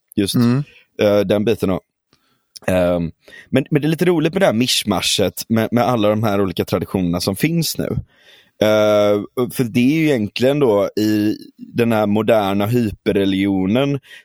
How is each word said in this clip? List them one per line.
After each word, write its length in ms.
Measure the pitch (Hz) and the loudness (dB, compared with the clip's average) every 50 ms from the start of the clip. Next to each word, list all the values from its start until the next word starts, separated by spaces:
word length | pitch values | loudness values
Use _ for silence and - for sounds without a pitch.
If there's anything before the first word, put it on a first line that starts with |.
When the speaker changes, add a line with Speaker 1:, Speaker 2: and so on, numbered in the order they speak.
| _ _ _ | _ _ _
Speaker 1:
just, 200 | - 196 - - | -2 -2 0 0
Speaker 2:
Mm. 280 | 131 120 120 123 135 147 - - - _ _ _ - | 0 2 2 2 0 -4 -6 -14 -20 _ _ _ 0
Speaker 1:
eh, 180 | 107 104 101 104 | 2 2 4 2
den 260 | 101 92 104 104 104 | 2 2 0 0 0
biten 240 | 113 104 - - 95 | 0 -2 0 -2 -2
då. 120 | 92 82 _ _ _ _ _ _ _ _ _ _ _ _ _ _ _ - - | -2 -4 _ _ _ _ _ _ _ _ _ _ _ _ _ _ _ -10 -6
Ehm, 440 | - 92 92 90 87 87 85 85 80 _ _ _ - - - - _ | -2 0 0 2 0 0 -2 -4 -6 _ _ _ -20 -20 -20 -10 _
men, 160 | - 131 143 - | -2 -2 0 0
men 100 | 151 147 | -2 0
det 60 | 131 | 0
är 20 | 151 | 0
lite 160 | 165 147 185 | -2 0 0
roligt 280 | 175 180 160 151 165 156 | 0 2 2 0 0 0
med 80 | 190 | 2
det 40 | 190 | 0
här 80 | 160 113 | 2 2
mischmaschet 880 | 110 127 127 - - - 104 98 87 - - - - 98 90 - - - _ | 2 0 0 -2 -2 -2 -2 -2 -2 -2 -2 0 0 0 -2 -2 -6 -4 _
med, 180 | 113 113 110 - | 0 0 0 0
med 120 | 104 120 117 | 0 0 0
alla 260 | 113 127 117 101 104 | 0 0 0 2 0
de 140 | 107 110 110 | 0 0 0
här 180 | 110 101 101 | 0 0 0
olika 240 | 101 95 85 - 95 | -2 -2 -2 -4 -4
traditionerna 560 | - - 95 - - - 98 90 85 87 90 | -2 -2 -4 -4 -2 -2 -2 0 0 -2 -2
som 140 | - 104 98 | -2 -4 -2
finns 420 | - - 156 170 170 156 - - | -2 -2 -2 0 -2 -2 -4 -4
nu. 80 | - 82 - - - - _ _ _ _ - - - _ _ _ _ | -6 -4 -4 -4 -6 -8 _ _ _ _ -20 -20 -20 _ _ _ _
Eh, 600 | 101 107 107 107 107 107 107 104 104 104 104 104 101 - _ - 123 - | 2 2 4 4 4 4 4 2 2 2 0 0 -2 -6 _ -4 -4 -4
för 120 | - - 131 | -2 -4 -4
det 160 | 113 98 120 | 0 0 0
är 140 | 120 131 151 160 | 2 2 2 2
ju 60 | 160 | 2
egentligen 540 | 151 139 117 104 101 _ - 117 131 139 151 | 0 0 0 -2 -4 _ 0 0 0 2 2
då 300 | 139 120 104 101 98 - _ | 2 2 2 2 0 0 _
i 420 | 101 107 107 107 107 107 107 - - - - _ | -2 0 0 2 2 0 0 -2 -4 -10 -20 _
den 340 | - - - - 117 117 117 | -20 -20 -6 -2 -2 0 2
här 140 | 113 107 107 | 2 0 0
moderna 580 | 101 104 104 107 107 117 107 101 98 98 101 101 | 0 0 0 2 2 2 2 2 0 -2 -2 -2
hyperreligionen 1300 | 107 120 123 117 104 87 _ _ 110 95 98 98 98 95 95 98 98 98 95 92 95 107 127 139 143 139 135 _ - - - | 0 0 0 0 -2 -4 _ _ 0 0 2 0 0 0 0 0 0 0 0 0 0 0 0 0 -2 -4 -6 _ -16 -20 -20